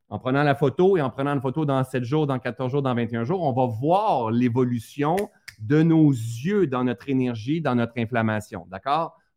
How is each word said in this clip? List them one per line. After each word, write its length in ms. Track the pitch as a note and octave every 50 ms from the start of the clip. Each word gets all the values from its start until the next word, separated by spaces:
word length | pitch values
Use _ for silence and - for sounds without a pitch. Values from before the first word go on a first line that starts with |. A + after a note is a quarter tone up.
| _ -
en 80 | A2 G2+
prenant 240 | - B2+ C3 C#3+ D3
la 120 | D3 C#3
photo 420 | - D3+ C3+ - - F3+ F#3+ G3+
et 60 | E3+ C#3
en 80 | B2
prenant 220 | - - C#3 C#3+ C#3+
une 80 | C3+
photo 240 | B2 C3 B2+ D#3 D#3
dans 180 | C#3+ C3+ C3 B2+
sept 220 | - - B2+ B2
jours, 220 | A#2 D3 D#3 D#3
dans 120 | C#3 C3+ B2
quatorze 320 | - B2 A#2 - C3 B2+
jours, 120 | C3 C#3+ C#3
dans 120 | C3 B2
vingt 180 | A#2+ A#2 A2 A#2+
et 40 |
un 80 | A#2 A#2
jours, 180 | B2 F3+ F#3+ E3
on 100 | C#3+ A#2+
va 140 | B2+ C3
voir 640 | B2 A2+ G#2+ C3+ D#3 F3 G3 G#3+ G#3+ E3+ C3+ A#2 A2
l'évolution 880 | A#2 A#2+ B2 B2 A2+ C3 C3 B2 B2 A#2+ - - - C#3+ C#3+ C#3+ F3 G3 G#3 - _ _ _ - - -
de 240 | A2 G#2 C#3+ D#3 D#3+
nos 280 | E3 D#3+ D#3+ D#3 D3
yeux 560 | C3+ A#2 A2+ A#2 A#2 A#2 C3+ F3+ G#3 G#3 F3+
dans 180 | C3+ C3 B2 B2+
notre 240 | B2+ A#2+ - - C#3+
énergie, 520 | C3+ C3 B2+ B2 A#2+ A2 G#2 B2+ D#3 F3
dans 140 | D3+ C3+ B2
notre 240 | A#2+ A#2 A#2 - B2
inflammation, 680 | A#2 G#2+ B2 A#2 A2 A2 G#2+ G#2+ G#2 - A2+ F#2 E2+ F#2
d'accord ? 480 | F#2+ F#2+ - C3+ D3 D#3 E3 D#3+ - _ _ _ _